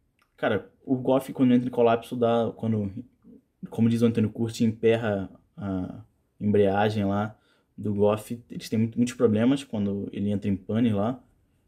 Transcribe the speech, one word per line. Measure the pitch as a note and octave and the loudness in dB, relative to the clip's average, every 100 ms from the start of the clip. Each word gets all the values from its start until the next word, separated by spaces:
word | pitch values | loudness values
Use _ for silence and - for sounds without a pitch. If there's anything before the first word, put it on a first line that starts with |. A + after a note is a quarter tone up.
| _ _ _ - | _ _ _ -4
cara, | C3+ G2+ - _ | -2 -2 -4 _
o | - B2+ | -4 -2
Goff, | B2 C3 - | 2 0 0
quando | - B2+ | 2 4
entra | B2 B2 | 4 2
em | |
colapso, | A#2+ A2+ A#2 - B2+ | 2 4 4 -2 0
dá, | A#2 A#2 A2+ - | 2 2 0 -4
quando, | A2+ A2 G2 G2+ - _ - - _ - - | -2 -2 -4 -8 -16 _ -20 -20 _ -18 -10
como | - A#2 | 2 2
diz | A#2 | 4
o | A#2 | 2
Antônio | A2 G#2+ | 2 -2
Curti, | - A2+ - A2+ | -2 -6 0 -2
emperra | A2 A2+ A2+ A2+ G2+ F#2 - _ - | 2 2 2 0 -2 -4 -14 _ -12
a | G2+ F#2 F2+ G#2+ - _ _ - | -6 -4 -6 -10 -18 _ _ -6
embreagem | G#2 G#2 G2 G2+ G#2+ G#2+ G2 | 0 4 4 2 0 0 -2
lá | G2+ A2 - _ _ _ - | -2 -4 -8 _ _ _ -8
do | G#2 | -6
Goff. | G2+ G#2 G#2+ - A#2+ - | 2 2 2 -4 -12 -12
Eles | - - | -14 -4
têm | A2 | -2
muito, | A2+ A#2 | -2 0
muitos | A#2+ - | -2 0
problemas | A#3 G#2+ B2 C#3 | 0 2 2 0
quando | - G#2+ G2+ G2+ G2+ | -4 -6 -4 -6 -8
ele | - G2+ | -6 -4
entra | G2+ G#2 | -2 -2
em | F#2+ | -4
pane | - A2 A#2+ | -4 0 0
lá, | G2+ A2 C3 _ _ _ _ | 0 -2 -4 _ _ _ _